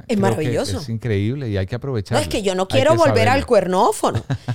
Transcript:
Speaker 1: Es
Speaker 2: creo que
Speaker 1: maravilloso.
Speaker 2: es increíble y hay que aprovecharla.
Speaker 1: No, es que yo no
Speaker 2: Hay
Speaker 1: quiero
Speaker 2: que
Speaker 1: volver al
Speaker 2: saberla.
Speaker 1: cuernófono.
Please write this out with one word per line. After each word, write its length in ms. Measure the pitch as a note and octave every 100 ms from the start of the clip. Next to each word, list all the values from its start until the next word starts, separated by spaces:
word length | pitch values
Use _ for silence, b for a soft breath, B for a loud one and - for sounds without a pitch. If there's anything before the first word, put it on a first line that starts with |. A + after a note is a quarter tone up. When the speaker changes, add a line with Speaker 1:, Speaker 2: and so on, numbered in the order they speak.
| -
Speaker 1:
Es 80 | G#3+
Speaker 2:
creo 0 |
que 40 |
Speaker 1:
maravilloso. 560 | F#3+ - D#3 A#2 - G2+
Speaker 2:
es 80 | C3
increíble 600 | A2+ A#2+ G2+ G2+ C#3 B2+
y 80 | G2
hay 80 | F#2+
que 80 | B2
aprovecharla. 420 | C#3 B2 F#2+ B3+
Speaker 1:
No, 20 |
es 60 | D4+
que 120 | C4
yo 120 | G3
no 80 | F#3
Speaker 2:
Hay 60 | F#3+
Speaker 1:
quiero 240 | C4 C4+
Speaker 2:
que 40 | E4+
Speaker 1:
volver 300 | D#4 A#3 A3+
al 140 | C4+
Speaker 2:
saberla. 40 | -
Speaker 1:
cuernófono. 800 | A3 F3+ F#3 B3+ A4 C4 A2 - C#3 B